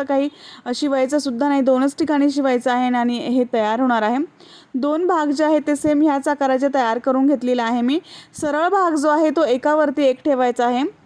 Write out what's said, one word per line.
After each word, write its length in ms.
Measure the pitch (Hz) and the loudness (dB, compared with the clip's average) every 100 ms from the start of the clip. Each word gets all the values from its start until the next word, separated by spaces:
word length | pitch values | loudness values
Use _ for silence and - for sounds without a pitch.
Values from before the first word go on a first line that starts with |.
| 277 | -2
काही, 200 | 277 285 - - - 247 | -2 -2 -6 -20 -16 -8
अ, 60 | 247 | -4
शिवायचं 420 | 294 269 262 294 | -2 0 0 0
सुद्धा 300 | 277 233 285 | -2 -2 0
नाही, 140 | 277 | 2
दोनच 340 | 262 254 277 - | 2 2 0 -2
ठिकाणी 300 | 311 285 285 | -2 2 0
शिवायचं 420 | 277 269 247 254 | 0 0 0 0
आहे 240 | 247 254 247 | 0 0 0
आणि 220 | 240 240 | 0 -2
हे 260 | - 254 247 | -2 0 0
तयार 260 | 233 214 226 | 0 -2 0
होणार 220 | 262 233 | 0 0
आहे. 160 | 214 247 349 _ - - - 254 | 0 -2 -4 _ -20 -20 -10 -4
दोन 320 | 285 311 359 | -2 0 0
भाग 200 | 339 302 | 0 0
जे 160 | 277 | 0
आहे 160 | 302 302 | 2 2
ते 160 | 294 285 | 0 -2
सेम 260 | 302 294 | 0 2
ह्याच 260 | 311 277 294 | 2 2 -2
आकाराचे 400 | 285 269 262 277 | -2 0 0 0
तयार 240 | 269 233 233 | 0 -2 -2
करून 280 | 269 262 277 | 0 2 2
घेतलेला 360 | 269 247 247 | 0 0 -2
आहे 180 | 226 247 | 0 0
मी. 180 | 240 311 - - - - | 0 -2 -4 -20 -20 -8
सरळ 260 | 302 294 349 | -4 0 0
भाग 280 | 392 359 302 | 2 2 2
जो 140 | 302 | 2
आहे 200 | 302 311 | 2 2
तो 140 | 311 | 2
एकावरती 600 | 285 254 294 302 294 277 | 0 0 0 2 0 2
एक 200 | 269 254 311 | 0 0 -2
ठेवायचा 400 | 262 247 247 240 | 0 0 0 0
आहे, 180 | 247 320 - | 0 -4 -8